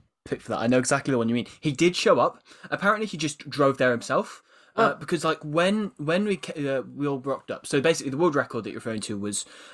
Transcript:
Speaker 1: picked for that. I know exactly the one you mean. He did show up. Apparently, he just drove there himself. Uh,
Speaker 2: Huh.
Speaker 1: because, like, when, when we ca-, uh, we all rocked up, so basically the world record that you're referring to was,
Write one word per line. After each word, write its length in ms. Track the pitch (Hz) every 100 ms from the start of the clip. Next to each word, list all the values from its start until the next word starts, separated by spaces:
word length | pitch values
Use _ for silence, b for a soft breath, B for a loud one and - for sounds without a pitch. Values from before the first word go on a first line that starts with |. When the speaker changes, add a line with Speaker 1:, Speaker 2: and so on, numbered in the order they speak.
| _ _
Speaker 1:
picked 180 | - 123
for 80 | -
that. 80 | 104
I 80 | 117
know 120 | 127
exactly 340 | 123 123 -
the 60 | 123
one 100 | 113
you 60 |
mean. 120 | 120 - B
He 120 | 151
did 240 | 127 170 180
show 220 | 214 143
up. 220 | 160 - B B B
Apparently, 360 | 147 196 214 214
he 100 | 160
just 320 | 151 - 143
drove 280 | 135 139 -
there 120 | 127
himself. 520 | 117 - 151 220 - b b b -
Uh, 140 | 143
Speaker 2:
Huh. 60 | 139
Speaker 1:
because, 240 | 143 165
like, 160 | 160 160
when, 480 | 151 156 180 214 202 -
when 280 | 147 180
we 120 | 208 185
ca-, 420 | - 160 139 135
uh, 40 | 104
we 120 | 127 143
all 120 | 139
rocked 320 | 135 127 -
up, 160 | 95 -
so 140 | 143
basically 300 | 160 165 135
the 60 | 131
world 200 | 175 139
record 260 | 123 117
that 60 | 101
you're 60 | 113
referring 220 | 120 110
to 180 | 101 101
was, 260 | 104 101 B B B